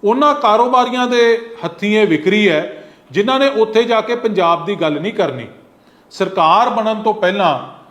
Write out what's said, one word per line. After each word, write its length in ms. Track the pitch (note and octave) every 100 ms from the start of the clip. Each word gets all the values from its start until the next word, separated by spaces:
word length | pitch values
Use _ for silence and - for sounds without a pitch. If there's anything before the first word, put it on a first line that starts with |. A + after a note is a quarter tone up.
ਉਹਨਾਂ 300 | G3+ B3 D4
ਕਾਰੋਬਾਰੀਆਂ 720 | C#4+ A#3 A3 B3 B3+ A#3+ B3+ B3
ਦੇ 320 | A#3+ A#3 A3+ - -
ਹੱਥੀਂ 340 | E3+ - G3+ G#3+
ਇਹ 80 | G3+
ਵਿਕ 220 | D3+ F#3
ਰਹੀ 200 | G#3+ G3+
ਹੈ, 360 | D#3 - - - - _
ਜਿਨ੍ਹਾਂ 300 | C#3+ G#3+ C4
ਨੇ 80 | C#4
ਉੱਥੇ 340 | C4+ A3 G#3+
ਜਾ 180 | A#3+ A3+
ਕੇ 160 | A3 A#3
ਪੰਜਾਬ 480 | A3+ F#3+ E3+ E3+
ਦੀ 100 | D#3+
ਗੱਲ 260 | G3 D#3+ D3
ਨਹੀਂ 120 | F#3+
ਕਰਨੀ। 340 | A3 D#3+ B2+ A2 - _ _ _ _ _
ਸਰਕਾਰ 600 | - F#3+ F#3+ D#3+ F#3+ A3+
ਬਣਨ 320 | G#3+ A3 G#3+
ਤੋਂ 120 | A3
ਪਹਿਲਾਂ 640 | - F3+ G3+ F3 B2+ - - -